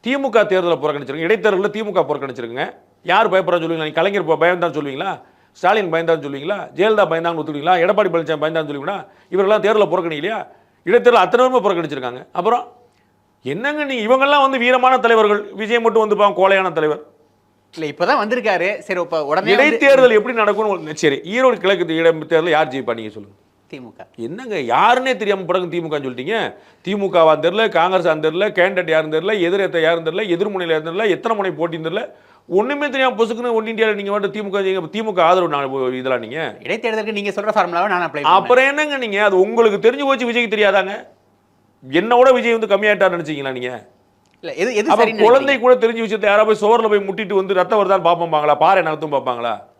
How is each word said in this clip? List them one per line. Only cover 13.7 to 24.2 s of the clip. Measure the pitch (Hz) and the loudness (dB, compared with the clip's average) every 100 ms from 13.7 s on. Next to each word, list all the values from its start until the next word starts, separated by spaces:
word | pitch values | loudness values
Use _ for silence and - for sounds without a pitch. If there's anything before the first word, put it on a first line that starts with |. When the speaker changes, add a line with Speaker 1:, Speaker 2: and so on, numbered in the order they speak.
| 302 | -4
Speaker 1:
நீங்க, | 285 254 214 | -6 -4 0
இவங்கெல்லாம் | 262 277 285 269 | 2 4 4 4
வந்து | 262 | 2
வீரமான | 247 254 254 254 | 2 4 4 4
தலைவர்கள், | 233 226 208 202 208 | 4 4 4 2 -4
விஜய் | 185 214 233 | -10 -2 0
மட்டும் | 226 220 | 2 2
வந்து | 214 208 | 2 2
பாவம் | 202 175 | 2 4
கோழையான | 190 196 190 | 2 2 0
தலைவர். | 165 151 151 - _ _ _ _ _ _ | -2 -2 -4 -10 _ _ _ _ _ _
Speaker 2:
இல்ல, | - 156 | -10 -10
இப்பதான் | 143 175 277 | -4 0 0
வந்திருக்காரு. | 208 247 214 185 180 208 | 0 -2 -2 -2 -2 -6
சரி, | - 180 | -6 -6
இப்ப | 170 165 | -4 -4
உடனே | 143 160 190 | -2 -2 2
வந்து | 208 | 2
Speaker 1:
இடைத்தேர்தல் | 285 233 277 269 254 - | 2 4 4 6 6 4
எப்படி | 233 233 | 2 0
நடக்கும்னு | 208 202 214 185 | 0 0 -2 -4
ஒரு-, | 156 | -6
சரி, | 156 156 139 | 0 0 0
ஈரோடு | 165 226 262 220 | -4 2 2 2
கிழக்கு | 180 190 170 160 | 0 0 0 2
இடைத்தேர்தல் | 165 160 151 160 175 | 2 2 0 0 2
யார் | 151 156 | 2 0
ஜெயிப்பா | 135 120 | -4 -6
நீங்க | 117 107 104 | -6 -8 -14
சொல்லுங்க? | 98 101 _ _ _ | -20 _ _ _ _
Speaker 2:
தி | 143 | -20
மு | 123 | -20
க. | - - | -20 -20
Speaker 1:
என்னங்க, | - | -12